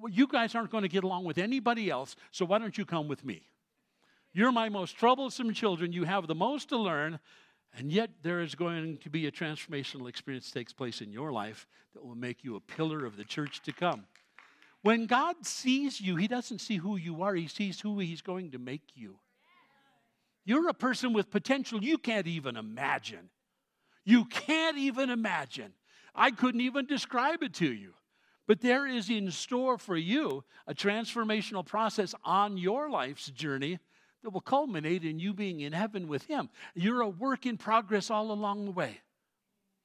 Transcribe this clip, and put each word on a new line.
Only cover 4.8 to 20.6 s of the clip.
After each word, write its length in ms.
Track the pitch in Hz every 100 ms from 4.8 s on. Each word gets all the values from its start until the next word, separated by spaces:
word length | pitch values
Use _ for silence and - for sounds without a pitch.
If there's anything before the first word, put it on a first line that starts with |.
| 175 -
troublesome 560 | 233 262 262 - 233
children. 400 | - 214 165 175
You 100 | 175
have 220 | 165 196 160
the 80 |
most 360 | 160 226 285 -
to 80 | 247
learn. 420 | 196 147 156 160 _ - _ _ _ 113
And 140 | 139
yet 180 | 190 226 -
there 180 | 160 175
is 140 | 165 131
going 420 | 175 165 160 143
to 80 | 156
be 160 | 165 147
a 40 |
transformational 800 | - 160 151 - 143 127 139 123
experience 400 | - - 131 -
that 80 | 131
takes 160 | 117
place 280 | - 123 113
in 100 | 104
your 200 | 107 151
life 360 | 117 104 107 - _ _
that 100 | -
will 120 | 123 117
make 280 | 123 120
you 120 | 123 104
a 40 |
pillar 460 | - - 160 156 123
of 120 | 101
the 60 |
church 380 | 104 - 147 - -
to 60 |
come. 340 | - 175 120 95 _ _ _ - _ - _
When 240 | 208 226 220
God 300 | 247 330 349
sees 580 | 214 - 254 269 285 214
you, 160 | 190 170
he 120 | 220
doesn't 320 | 247 - 202
see 180 | - 196
who 200 | 185 196
you 260 | 165 160
are. 100 | 196
He 140 | 180 156
sees 340 | - 196 -
who 160 | 214 202
he's 240 | 170 160
going 300 | 190 185 175
to 80 | 127
make 240 | 123 151 _
you. 240 | - 104 95 _ _ _ _ _ _ _ _ _ _ _ _ 185
You're 240 | 277